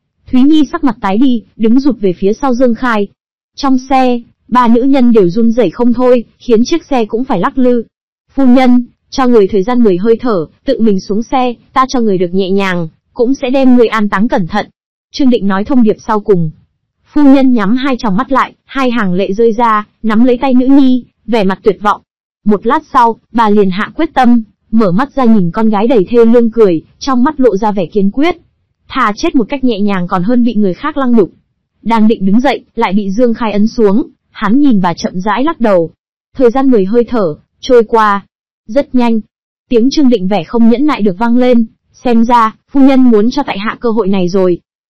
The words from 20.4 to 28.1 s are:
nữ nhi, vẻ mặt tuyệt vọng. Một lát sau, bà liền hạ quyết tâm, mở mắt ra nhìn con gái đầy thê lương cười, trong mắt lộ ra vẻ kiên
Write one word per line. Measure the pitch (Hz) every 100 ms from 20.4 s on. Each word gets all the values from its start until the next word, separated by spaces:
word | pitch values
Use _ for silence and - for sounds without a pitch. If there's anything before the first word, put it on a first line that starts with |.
| 277
nữ | 254 254
nhi, | 277 262 254 233 _ -
vẻ | 226
mặt | 190 190
tuyệt | 226 180
vọng. | 208 185 _ _ _ _
Một | - 202 226
lát | 294 -
sau, | 277 233 226 _
bà | 220 220
liền | 208 196
hạ | 180 214
quyết | - 320
tâm, | 294 240 240 220 _ _
mở | 220 214
mắt | 175 277 -
ra |
nhìn | 247 226 170
con | 170 220
gái | 208 226
đầy | 262 180
thê | 240
lương | 226 240 233
cười, | 220 208 165 - _
trong | - 254
mắt | 262 311
lộ | 254 202
ra | 220
vẻ | 202 165
kiên | 214 196